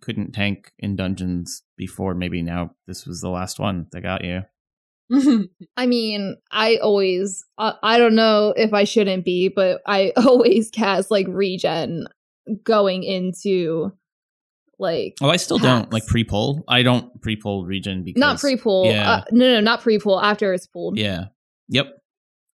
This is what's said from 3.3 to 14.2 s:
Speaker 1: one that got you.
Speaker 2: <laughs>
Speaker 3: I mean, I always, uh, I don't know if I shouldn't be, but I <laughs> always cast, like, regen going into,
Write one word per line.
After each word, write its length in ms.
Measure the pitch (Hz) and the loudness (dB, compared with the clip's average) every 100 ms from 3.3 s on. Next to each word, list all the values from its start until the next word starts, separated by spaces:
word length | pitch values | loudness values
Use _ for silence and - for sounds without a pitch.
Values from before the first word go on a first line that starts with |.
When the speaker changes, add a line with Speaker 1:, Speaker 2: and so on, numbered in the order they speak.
| 90 92 - | -6 -6 -6
Speaker 1:
one 280 | 101 92 82 | -6 -6 -8
that 80 | 90 | -10
got 220 | 92 92 90 | -8 -6 -6
you. 160 | 90 95 _ _ _ _ _ - | -8 -10 _ _ _ _ _ -2
Speaker 2:
<laughs> 400 | 269 277 226 175 - 185 - | 2 4 2 0 -10 -14 -4
Speaker 3:
I 80 | 247 | -2
mean, 480 | 240 220 208 196 - - | -2 -2 -6 -6 -10 -8
I 260 | 214 226 226 | -2 0 2
always, 680 | 214 202 190 180 196 - - - | 2 2 2 0 -4 -8 -16 -6
uh, 160 | 220 - | -6 -2
I 160 | 214 240 | 2 4
don't 160 | 233 220 | 6 6
know 380 | 220 208 208 - | 6 4 2 2
if 160 | 220 | 2
I 100 | 208 | 2
shouldn't 400 | 202 226 196 185 180 | 2 2 2 0 -2
be, 220 | 180 185 | 0 0
but 340 | 202 185 - - | 2 0 0 -2
I 260 | 196 190 | 0 2
<laughs> 40 | 254 | 4
always 520 | 254 254 233 208 214 | 6 6 6 4 0
cast, 400 | - 196 190 196 | -2 0 0 0
like, 180 | 208 190 | 0 0
regen 800 | 180 196 185 170 165 143 160 - _ _ _ - 208 | -2 -2 -2 -2 -2 -4 -6 -8 _ _ _ -12 -6
going 400 | - 214 196 185 | 0 2 2 0
into, 920 | 180 185 185 175 202 185 160 165 190 - _ _ | -4 -4 -4 -4 0 0 0 -2 -4 -8 _ _